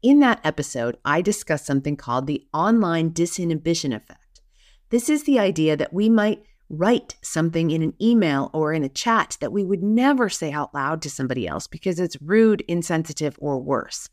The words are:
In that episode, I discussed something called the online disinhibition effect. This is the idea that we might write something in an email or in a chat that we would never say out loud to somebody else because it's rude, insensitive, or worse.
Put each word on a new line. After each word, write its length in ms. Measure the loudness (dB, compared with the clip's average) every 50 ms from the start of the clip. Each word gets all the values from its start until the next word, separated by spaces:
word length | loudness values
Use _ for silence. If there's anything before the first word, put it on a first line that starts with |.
In 180 | 6 6 6 8
that 200 | 6 6 2 2
episode, 540 | 0 -2 -2 -2 -8 -6 -4 -4 -4 -4 -4 _ _
I 160 | 0 0 2
discussed 460 | 2 0 -2 -2 -2 -4 -4 -4 -2
something 300 | -2 -2 -2 0 -2 -6
called 300 | -6 -4 -4 -2 -2 -2
the 200 | -2 -6 -6 _ _ -4
online 560 | -2 2 2 4 2 2 2 0 0 0 -2
disinhibition 840 | 0 -2 -2 -2 -2 -4 -4 -2 -4 -2 -2 -2 -2 -2 -2 -4 -6
effect. 460 | -6 _ _ -20 _ _ _ _ -20 _ _ _ _ _ _ _ _ _ _
This 220 | -2 0 2 0
is 140 | -2 0 2
the 140 | 2 2 4
idea 380 | 4 2 2 2 2 2 2
that 160 | 0 -2 -2
we 160 | 0 0 2 4
might 360 | 4 4 4 0 -2 -4 _ _ _ _ _ _
write 480 | -4 0 2 2 2 0 -2 -8 -20 _
something 480 | -14 -6 -2 -2 -2 0 0 0 0 0
in 120 | 0 0
an 120 | -2 -2 -2 _
email 500 | 2 4 4 4 4 2 2 0 -2 -2
or 200 | -2 -2 -2 0
in 120 | -2 -2 -4
a 40 | -4
chat 480 | _ -4 -2 0 0 0 0 -2 -6 -8
that 120 | -8 -4
we 120 | -2 -2 0
would 180 | 0 -2 -2
never 460 | 0 2 2 4 4 4 4 2 0 -2
say 240 | -2 -6 -6 -6
out 220 | -4 -4 -6 -6 -6
loud 260 | -4 -4 -2 -4 -4
to 80 | -6 -10
somebody 360 | -6 -6 -4 -4 -2 -4 -4
else 200 | -4 -6 -8 -8
because 320 | -10 -16 -8 -6 -4 -2 -2
it's 200 | -4 -6 -6 -10
rude, 400 | -4 2 4 6 6 6 4 2 -2 -4
insensitive, 680 | -4 -4 -2 -2 -2 -2 -2 -4 -6 -4 -4 -6 -6 -4
or 180 | -4 -4 -4 -4
worse. 480 | -2 -2 -2 -2 -2 -6 -12 -14 -14 -16